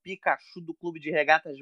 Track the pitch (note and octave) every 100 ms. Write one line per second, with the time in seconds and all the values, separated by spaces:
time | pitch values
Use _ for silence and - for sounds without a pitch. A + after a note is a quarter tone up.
0 | F3+ G#3 F3+ C#3 - F#3 E3 E3 F3 D#3+
1 | D3 D#3 D3 D#3 D#3+ C#3